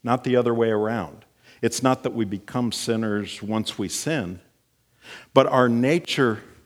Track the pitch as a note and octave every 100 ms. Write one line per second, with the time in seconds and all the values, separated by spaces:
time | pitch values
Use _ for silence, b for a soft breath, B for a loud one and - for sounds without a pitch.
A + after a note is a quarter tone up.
0 | A#2 B2+ B2+ B2 A#2+ A#2 A2+ G#2+ G#2+ A2+
1 | E2 - _ b b b A#2 - C3 B2+
2 | - A2+ G#2+ G2+ - B2+ A#2+ - - A2+
3 | A2 G#2 G2+ - G#2 A2 G#2 - G2 -
4 | - D#3 F2+ F2+ _ _ _ _ _ B
5 | B B B C3 C3 C3 B2 A#2 B2+ E3+
6 | - - B2+ G#2+ - -